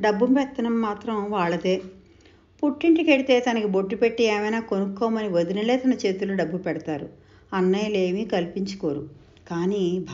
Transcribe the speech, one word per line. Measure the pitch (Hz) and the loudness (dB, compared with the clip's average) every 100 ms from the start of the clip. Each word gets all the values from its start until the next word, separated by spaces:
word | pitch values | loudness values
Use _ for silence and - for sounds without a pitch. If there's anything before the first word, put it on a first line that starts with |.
డబ్బు | 214 208 254 | 0 2 4
పెత్తనం | 269 269 - 233 226 | 4 2 -2 -2 0
మాత్రం | 220 202 240 214 202 | -2 -4 -4 -4 -2
వాళ్ళదే. | 208 170 175 185 185 - - - - - - _ - | 0 0 0 0 0 -2 -18 -20 -20 -20 -20 _ -2
పుట్టింటికి | 294 277 330 320 320 | -2 0 2 4 6
వెడితే | 269 269 247 | 4 4 2
తనకి | 247 233 208 | 2 0 2
బొట్టు | 190 196 220 | 0 0 0
పెట్టి | 233 226 | 0 2
ఏమైనా | 220 208 208 226 | 2 2 0 -2
కొనుక్కోమని | 226 196 196 196 226 220 208 | -2 -2 -2 -2 -2 0 0
వదినలే | 170 170 196 226 262 | 0 0 0 0 2
తన | 262 233 202 | 2 2 0
చేతిలో | 190 196 | 0 -2
డబ్బు | 190 160 180 | -2 -2 -4
పెడతారు. | 180 156 160 147 165 - - - - | -4 -6 -4 -6 -8 -16 -20 -20 -6
అన్నయ్యలేమీ | 190 185 196 214 196 185 196 | 0 2 2 0 0 0 0
కల్పించుకోరు. | 226 196 170 196 196 - 160 143 - - - - - | -2 -2 -2 -4 -6 -4 -4 -4 -8 -16 -20 -20 -8
కానీ | 170 180 208 175 185 156 | -4 -2 0 0 -2 -4